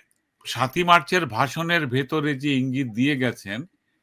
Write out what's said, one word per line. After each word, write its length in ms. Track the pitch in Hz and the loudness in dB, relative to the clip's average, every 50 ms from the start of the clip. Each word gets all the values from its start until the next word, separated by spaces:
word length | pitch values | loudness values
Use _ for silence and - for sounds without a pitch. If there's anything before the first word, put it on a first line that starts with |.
| _ _ _ _ _ _ _ _ - | _ _ _ _ _ _ _ _ -12
সাতই 380 | - - 120 127 127 - 175 175 | -8 -2 -2 -2 0 0 0 4
মার্চের 420 | 175 175 175 147 - 185 185 165 | 6 6 6 6 4 0 0 0
ভাষণের 600 | 131 110 113 139 127 - 160 165 165 170 170 151 | 0 0 0 0 0 0 -4 -2 0 0 0 0
ভেতরে 480 | 127 117 131 143 - 160 156 147 151 147 | 0 -2 -2 -2 0 -2 -2 0 0 -2
যে 200 | 127 139 147 139 | -2 -2 0 0
ইঙ্গিত 320 | 131 127 135 127 135 139 | 0 0 0 -2 -2 -4
দিয়ে 300 | 120 104 117 127 143 151 | -4 -2 0 0 0 2
গেছেন, 480 | 127 131 120 - - - 98 101 117 160 - _ _ _ _ _ _ | 0 0 -2 -2 -4 -10 -10 -10 -10 -10 -14 _ _ _ _ _ _